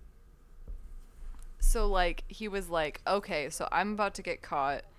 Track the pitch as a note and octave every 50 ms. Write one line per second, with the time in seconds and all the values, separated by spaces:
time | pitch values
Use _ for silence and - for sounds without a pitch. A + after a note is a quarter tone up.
0 | - - - - - - - - - - - - - - - - - - - -
1 | - - - - - - - - - - - - - - - A#3 G#3+ G#3 G3 F#3
2 | F3+ F3 E3 - - - G3+ - A3 G#3+ F#3+ G3 F#3 E3+ E3+ E3 D#3 D3+ C#3 -
3 | - - - D4+ D4+ - F#3+ D3+ C#3+ C#3 E3 - F3 - - E3 F#3 G#3 G#3+ G3+
4 | G#3+ G3+ G3+ - F#3 F3+ E3 - - - F3 D3 C#3 C3+ C#3+ B2 - - -